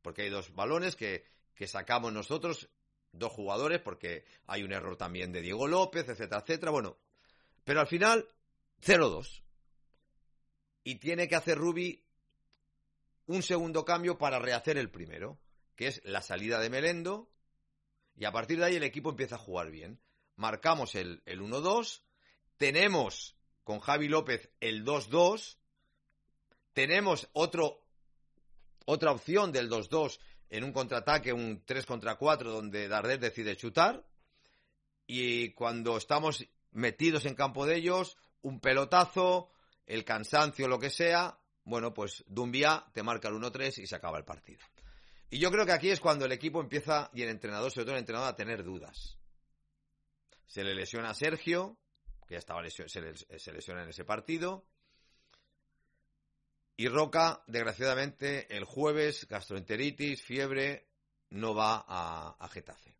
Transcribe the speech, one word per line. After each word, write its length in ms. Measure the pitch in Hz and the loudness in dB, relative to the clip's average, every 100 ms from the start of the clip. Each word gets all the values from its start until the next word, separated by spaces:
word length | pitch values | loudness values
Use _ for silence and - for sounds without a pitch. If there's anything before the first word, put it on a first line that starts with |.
Porque 220 | - 85 | -10 -6
hay 80 | 104 | -4
dos 240 | 101 90 | -4 -6
balones 420 | 82 104 160 180 - | -4 0 0 -2 -4
que, 300 | 110 92 - _ _ | -4 -6 -8 _ _
que 120 | _ 98 | _ -10
sacamos 460 | 98 92 120 117 | -8 0 0 0
nosotros, 580 | 107 101 156 170 165 - _ _ _ _ | -6 -4 -4 -4 -6 -10 _ _ _ _
dos 200 | 82 113 | -8 -8
jugadores, 480 | 107 98 101 147 170 | -4 -2 0 0 0
porque 420 | 110 92 87 82 - - - | -4 -8 -8 -8 -12 -20 -10
hay 160 | 101 | -8
un 100 | 98 | -4
error 240 | 98 90 90 | -6 -6 -8
también 360 | 90 90 90 | -6 -6 -6
de 100 | 90 | -6
Diego 240 | 87 104 139 | -4 -2 2
López, 420 | 175 185 170 143 | 2 2 0 -6
etcétera, 320 | 110 104 104 | -6 -4 -6
etcétera. 300 | - 160 165 | -2 -4 0
Bueno, 260 | 151 101 - _ _ _ _ _ _ | 0 0 -8 _ _ _ _ _ _
pero 160 | - 147 | 0 2
al 60 | 147 | 4
final, 400 | 170 214 226 214 _ _ _ _ _ | 4 6 4 2 _ _ _ _ _
cero 300 | - 180 143 | 6 6 6
dos. 320 | 82 - - - _ _ _ _ _ _ _ _ _ _ _ _ _ | 2 -8 -14 -18 _ _ _ _ _ _ _ _ _ _ _ _ _
Y 100 | - | -10
tiene 340 | 123 143 170 175 | -6 -2 0 2
que 80 | 165 | 2
hacer 220 | 160 151 | 2 2
Rubi 440 | 170 170 180 - _ _ _ - _ _ _ _ _ _ _ _ - | 2 0 -2 -6 _ _ _ -20 _ _ _ _ _ _ _ _ -4
un 160 | 185 | -2
segundo 420 | - 175 170 160 | 2 0 2 -2
cambio 320 | 160 170 175 175 | 2 2 2 2
para 220 | 143 131 | 0 2
rehacer 400 | 120 120 - 147 | 0 0 2 0
el 120 | 117 | 0
primero, 480 | - 80 80 101 147 _ _ _ - | -6 -12 -10 -10 -12 _ _ _ -6
que 120 | 123 | -6
es 120 | 135 | -6
la 180 | 101 98 | -6 -6
salida 380 | - 92 104 117 | -4 -6 -2 0
de 100 | 113 | 0
Melendo, 600 | 127 156 175 170 208 233 _ _ _ _ _ _ _ _ - | 0 0 0 -4 -6 -10 _ _ _ _ _ _ _ _ -4
y 80 | |
a 80 | 104 | -2
partir 260 | 110 113 165 | -2 0 2
de 60 | |
ahí 120 | 175 180 | 4 4
el 60 | |
equipo 260 | 143 147 147 | 0 -2 -4
empieza 240 | 123 131 117 | -4 -6 -6
a 20 | |
jugar 320 | - 90 80 | -6 -4 -4
bien. 300 | 80 82 117 _ _ _ | -8 -14 -18 _ _ _
Marcamos 600 | - 110 107 160 165 123 | -4 -4 0 2 2 2
el, 280 | 101 90 85 - | -4 -6 -8 -10
el 160 | 92 | -8
uno 180 | 101 127 | -4 -2
dos, 440 | 165 220 226 - _ _ _ _ _ _ | 2 0 0 -10 _ _ _ _ _ _
tenemos 800 | 139 147 202 180 110 - - _ _ _ | 2 6 6 4 2 -2 -12 _ _ _
con 180 | - 107 | -8 -6
Javi 280 | - 147 147 | 2 2 4
López 420 | 156 151 117 - _ | 0 2 -2 -4 _
el 220 | 113 110 | -4 -2
dos 280 | 110 143 120 | 0 -2 2
dos, 480 | 147 175 220 - - _ _ _ _ _ _ _ _ _ _ _ | 6 6 6 -6 -18 _ _ _ _ _ _ _ _ _ _ _
tenemos 560 | - 135 180 202 156 - | -2 2 4 4 0 0
otro, 520 | - 165 170 156 - _ _ _ _ _ _ _ - - - - | 0 2 4 0 0 _ _ _ _ _ _ _ -20 -20 -14 -2
otra 260 | 147 160 | 2 4
opción 400 | 131 - 185 196 | 2 2 2 4
del 160 | 135 120 | 0 0
dos 220 | 113 92 | -2 0
dos 300 | 156 147 - - - - | 0 0 -4 -16 -20 -10
en 160 | 107 | -6
un 80 | 131 | -4
contraataque, 640 | 135 123 120 117 151 127 | -4 -2 -2 2 2 2
un 280 | 120 117 104 - | -2 -2 -6 -6
tres 180 | 131 | -6
contra 320 | 127 123 107 110 | -4 -4 -4 0
cuatro, 340 | 147 147 120 | 2 2 0
donde 380 | 110 107 104 101 | -6 -4 -4 0
Darder 320 | 107 107 135 | 0 2 0
decide 360 | 120 107 107 95 | 0 -2 -6 -4
chutar, 480 | 117 110 180 254 - _ _ _ _ _ _ _ _ _ _ | -2 4 4 4 -12 _ _ _ _ _ _ _ _ _ _
y 440 | 123 123 120 117 | -2 0 2 -2
cuando 460 | - 117 117 117 113 | -2 -2 0 0 0
estamos 460 | - 147 156 139 - _ _ | 2 2 2 -2 -8 _ _
metidos 540 | - 120 110 160 156 135 | 0 0 4 4 4 0
en 80 | |
campo 320 | 127 139 123 143 | 0 0 2 2
de 100 | 170 | 2
ellos, 400 | 170 180 180 - _ _ | 4 2 0 -8 _ _
un 180 | 139 131 | -8 -2
pelotazo, 920 | 135 131 139 180 175 190 185 180 175 _ _ _ _ | 4 4 6 6 6 4 4 4 0 _ _ _ _
el 180 | 110 | -6
cansancio, 640 | 107 110 107 147 151 135 135 | -2 -4 2 4 4 2 2
lo 120 | 123 | 2
que 120 | 135 | 0
sea, 480 | - 170 170 175 - _ _ | 2 4 4 2 -4 _ _
bueno, 300 | - 117 117 | -6 -2 -2
pues 300 | 113 101 - - | -4 -6 -8 -8
Dumbia 580 | 98 123 127 147 156 - | -4 -2 4 4 4 0
te 100 | - | -6
marca 260 | 107 113 110 | -4 -2 -2
el 60 | |
uno 180 | 107 123 | -4 -6
tres 260 | 131 135 131 | -4 -4 -4
y 80 | 95 | -10
se 80 | |
acaba 240 | 82 87 80 | -8 -6 -6
el 60 | |
partido. 360 | 73 73 - - - _ - - - - - | -8 -14 -16 -20 -20 _ -20 -20 -20 -20 -10
Y 80 | 131 | 0
yo 120 | 175 | 4
creo 160 | 196 175 | 4 4
que 60 | |
aquí 180 | 170 185 | 4 4
es 100 | 190 | 2
cuando 240 | 170 151 | 4 2
el 80 | 135 | 2
equipo 260 | 127 156 156 | -2 -2 -4
empieza, 520 | 139 143 143 151 143 | -2 -4 0 0 0
y 80 | 120 | -6
el 80 | 120 | -6
entrenador, 420 | 110 110 104 127 | -4 -6 -4 -4
sobre 140 | 135 | -4
todo 120 | 117 135 | -4 -4
el 40 | |
entrenador, 300 | 113 113 131 | -4 -4 -4
a 60 | 120 | -4
tener 280 | 107 113 | -6 -6
dudas. 540 | 87 92 71 - - - - - _ _ _ _ _ _ _ _ _ _ _ | -8 -10 -12 -14 -12 -14 -20 -20 _ _ _ _ _ _ _ _ _ _ _
Se 180 | - | -8
le 100 | 98 | -4
lesiona 360 | 95 92 117 113 | -4 -6 -6 -6
a 40 | |
Sergio, 640 | 107 151 143 - 175 190 233 _ _ - - - | -4 -4 -4 -2 -2 -2 -10 _ _ -18 -18 -12
que 80 | |
ya 40 | 87 | -12
estaba 240 | - 85 | -8 -8
lesio-, 260 | 85 - 78 | -8 -12 -12
se 140 | 98 | -10
le-, 360 | 80 80 - 80 | -10 -14 -18 -16
se 140 | - | -14
lesiona 300 | 80 - 90 | -14 -12 -10
en 80 | 82 | -10
ese 160 | 82 82 | -12 -6
partido, 580 | 107 110 165 175 190 _ _ _ _ _ _ _ _ _ _ _ _ _ _ _ _ _ _ _ _ _ - | -6 -4 -4 -4 -8 _ _ _ _ _ _ _ _ _ _ _ _ _ _ _ _ _ _ _ _ _ -4
y 100 | 117 | 0
Roca, 540 | 131 151 160 165 - - | 2 2 4 4 2 -6
desgraciadamente, 1120 | 117 113 110 131 131 139 - 139 139 - 101 | -4 -2 0 0 0 -2 -4 -4 -4 -6 -8
el 80 | |
jueves, 640 | 101 127 151 151 151 147 - | -8 0 0 2 0 -2 -8
gastroenteritis, 920 | 104 - 98 90 110 143 - 147 139 | -10 -6 -10 -4 -2 -2 -2 -6 -6
fiebre, 680 | - 127 135 135 139 143 _ _ _ _ _ | -6 -4 -2 0 -2 -4 _ _ _ _ _
no 260 | 98 113 | -6 -2
va 300 | 107 107 110 - | 2 4 2 -2
a, 500 | 92 85 82 80 - | -6 -4 -6 -10 -14
a 100 | 87 | -14
Getafe. 480 | - 73 - - _ | -14 -16 -20 -20 _